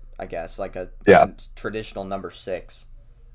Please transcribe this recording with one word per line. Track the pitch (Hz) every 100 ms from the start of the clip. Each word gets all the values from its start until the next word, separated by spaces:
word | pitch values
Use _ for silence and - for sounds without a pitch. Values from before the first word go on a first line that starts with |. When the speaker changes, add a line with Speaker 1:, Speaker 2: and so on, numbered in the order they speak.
| - -
Speaker 1:
I | 92
guess, | 87 82 -
like | 95
a | 92 90 - -
Speaker 2:
Yeah. | 92
Speaker 1:
n-, | - - -
traditional | - 110 107 107 107
number | 95 98 90
six. | - - 90 - - - - - - -